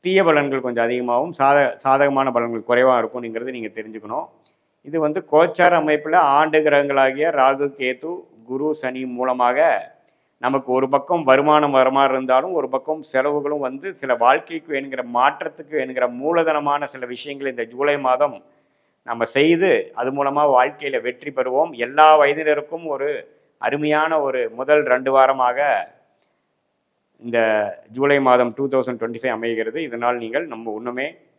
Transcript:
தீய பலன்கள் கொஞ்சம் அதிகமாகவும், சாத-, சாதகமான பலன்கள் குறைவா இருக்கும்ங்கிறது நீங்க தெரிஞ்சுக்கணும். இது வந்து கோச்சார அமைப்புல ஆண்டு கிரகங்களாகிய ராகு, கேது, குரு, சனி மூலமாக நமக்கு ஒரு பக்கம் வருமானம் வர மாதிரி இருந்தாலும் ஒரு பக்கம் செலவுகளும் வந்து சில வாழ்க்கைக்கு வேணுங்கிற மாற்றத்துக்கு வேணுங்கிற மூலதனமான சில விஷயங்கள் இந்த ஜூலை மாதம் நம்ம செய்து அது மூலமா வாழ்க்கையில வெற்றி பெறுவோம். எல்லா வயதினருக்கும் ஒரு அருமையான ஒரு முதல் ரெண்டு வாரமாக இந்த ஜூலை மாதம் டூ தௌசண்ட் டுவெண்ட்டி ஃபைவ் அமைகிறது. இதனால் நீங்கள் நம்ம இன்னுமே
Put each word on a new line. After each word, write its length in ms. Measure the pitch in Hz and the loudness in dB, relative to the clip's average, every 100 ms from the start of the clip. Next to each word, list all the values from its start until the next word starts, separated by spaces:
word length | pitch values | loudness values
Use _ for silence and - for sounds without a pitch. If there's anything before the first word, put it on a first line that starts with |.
| 180 | 2
தீய 140 | 190 170 | 4 4
பலன்கள் 360 | 151 143 135 123 | 4 2 -4 -4
கொஞ்சம் 200 | 120 117 | -2 -2
அதிகமாகவும், 480 | 123 123 120 160 - | -2 0 -2 -2 0
சாத-, 300 | 139 143 131 - 135 | 2 4 2 -2 0
சாதகமான 420 | 135 143 135 135 120 | 2 2 2 0 -2
பலன்கள் 300 | 117 113 113 | -2 -6 0
குறைவா 260 | 123 131 123 | 2 4 2
இருக்கும்ங்கிறது 540 | 113 123 117 113 123 127 | 0 -8 -10 -10 -10 -10
நீங்க 140 | 120 110 | -10 -12
தெரிஞ்சுக்கணும். 500 | 110 110 104 117 - _ _ _ _ _ - | -14 -16 -10 -10 -10 _ _ _ _ _ -8
இது 100 | 160 151 | -2 -2
வந்து 120 | 160 - | -2 2
கோச்சார 420 | 151 165 160 175 175 | 4 4 4 4 4
அமைப்புல 340 | 151 151 156 170 151 139 | 2 -2 2 4 4 4
ஆண்டு 200 | 156 156 151 | 4 2 4
கிரகங்களாகிய 640 | 143 143 139 135 131 160 147 | 2 2 2 2 2 -2 4
ராகு, 300 | 131 135 143 139 | 2 2 -4 -4
கேது, 340 | 127 127 160 180 - 113 113 | -6 -6 -8 -12 -14 _ -10
குரு, 200 | 131 151 151 | -4 -4 -4
சனி 220 | 131 127 131 123 | -6 -8 -10 -4
மூலமாக 400 | 127 127 123 131 165 110 - _ _ _ _ _ 123 | -4 0 0 2 2 0 -6 _ _ _ _ _ -4
நமக்கு 240 | 135 131 127 | -4 0 -2
ஒரு 100 | 131 | 0
பக்கம் 300 | 139 - 175 135 | -2 0 -2 4
வருமானம் 460 | 131 151 151 147 135 | 4 4 4 4 2
வர 120 | 131 135 | 2 2
மாதிரி 180 | 139 131 | 2 0
இருந்தாலும் 400 | 127 127 170 170 | 2 0 2 -4
ஒரு 80 | 131 | -4
பக்கம் 280 | 131 151 160 143 | -6 -6 -8 -4
செலவுகளும் 540 | 131 139 147 143 147 131 | -2 0 -2 -4 -4 -6
வந்து 220 | 135 180 180 | -8 -12 -10
சில 120 | 135 117 | -4 2
வாழ்க்கைக்கு 460 | 120 151 - 165 156 | 4 2 -2 -14 -8
வேணுங்கிற 300 | 139 135 131 123 120 | -8 -8 -10 -6 0
மாற்றத்துக்கு 560 | 135 147 160 - 143 151 | 0 0 -12 -12 -8 -6
வேணுங்கிற 260 | 131 127 123 123 | -6 -4 -4 -4
மூலதனமான 680 | 143 170 160 151 147 143 143 | -2 0 0 -2 -2 -4 -6
சில 120 | 131 123 | -10 -12
விஷயங்கள் 400 | 123 143 143 139 | -12 -12 -8 -8
இந்த 140 | 120 113 | -6 -10
ஜூலை 220 | 123 143 143 131 | -2 -2 0 0
மாதம் 280 | 127 143 - _ _ _ _ _ _ - | 0 0 -4 _ _ _ _ _ _ -12
நம்ம 180 | 117 113 135 | -6 -4 2
செய்து 340 | 156 170 190 120 92 - | 2 2 2 0 -2 -6
அது 120 | 127 139 | -6 -2
மூலமா 280 | 139 143 147 127 | -2 2 4 4
வாழ்க்கையில 460 | 123 - 147 131 117 | 2 -2 -6 -6 -6
வெற்றி 260 | 123 147 135 | -8 -10 -6
பெறுவோம். 340 | 127 127 170 127 120 | -2 -2 -2 -4 -4
எல்லா 220 | 143 156 156 | 4 6 8
வயதினருக்கும் 680 | 143 147 156 147 147 170 165 135 | 4 2 0 -2 -4 -10 -8 -6
ஒரு 140 | 139 135 - _ _ _ 113 | -4 -6 -12 _ _ _ -4
அருமையான 520 | 143 151 151 156 160 139 | -2 0 0 0 0 -2
ஒரு 140 | 127 117 117 | -2 -6 -6
முதல் 240 | 135 151 135 | 0 2 2
ரெண்டு 200 | 127 131 135 | 0 2 4
வாரமாக 420 | 131 135 123 127 143 107 82 _ _ _ _ _ _ _ _ _ _ _ _ _ | 4 4 0 0 0 -2 -4 _ _ _ _ _ _ _ _ _ _ _ _ _
இந்த 180 | 117 117 113 107 104 90 _ 117 | -4 0 2 2 -2 -8 _ -2
ஜூலை 240 | 139 143 131 | 2 4 4
மாதம் 240 | 123 120 110 | 4 4 -2
டூ 100 | 139 | -2
தௌசண்ட் 280 | 131 123 120 | -2 -2 -6
டுவெண்ட்டி 220 | 113 117 | -8 -6
ஃபைவ் 140 | 127 110 | -6 -4
அமைகிறது. 420 | 117 113 113 143 151 | -4 -4 -6 -6 -8
இதனால் 340 | 120 120 123 113 | -4 -2 -2 -4
நீங்கள் 260 | 131 165 | -6 -6
நம்ம 220 | 113 113 107 | -12 -10 -10
இன்னுமே 260 | 120 123 143 165 _ | -8 -8 -10 -12 _